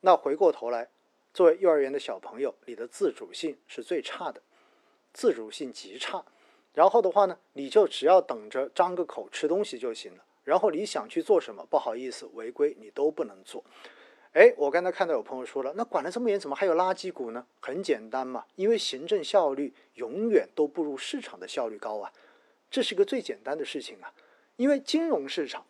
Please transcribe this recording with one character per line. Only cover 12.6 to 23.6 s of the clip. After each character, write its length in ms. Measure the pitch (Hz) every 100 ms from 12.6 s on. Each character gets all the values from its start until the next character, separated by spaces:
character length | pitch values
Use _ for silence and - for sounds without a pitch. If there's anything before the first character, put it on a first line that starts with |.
| 147 104
你 100 | 107
都 220 | - 147
不 140 | 151 127
能 180 | 95 92
做。 180 | - - - - - - _ _
哎， 200 | 156 220 240
我 140 | 143
刚 120 | 156
才 80 | 180
看 160 | 180 175
到 60 |
有 80 | 143
朋 160 | 107 135
友 80 | 127
说 160 | 139
了， 100 | 131 175
那 60 |
管 200 | 226 170
得 60 | 143
这 100 | 208
么 120 | 240
严， 80 | 202
怎 100 | 156
么 60 | 139
还 100 | 196
有 80 |
垃 180 | 165 185
圾 200 | 190 190
股 180 | - 123
呢？ 160 | 117 123 _
很 240 | - 143
简 260 | 190 127 110
单 160 | 127 127
嘛， 200 | 123 - -
因 160 | 196
为 40 | 226
行 300 | - 131 160
政 180 | 208
效 300 | 147 208 160
率 180 | 135 143 _ _
永 360 | - 117 147 226
远 200 | 196 - -
都 120 | 147
不 140 | 156
如 160 | 151 139
市 240 | - 294
场 180 | - 98
的 80 | 92
效 200 | - 120
率 100 | 107
高 220 | 110 107
啊， 120 | 101 _ _ _ _ _ _
这 100 | -
是 140 | 240 185
个 100 | 196
最 160 | 262
简 160 | - -
单 120 | -
的 80 | 151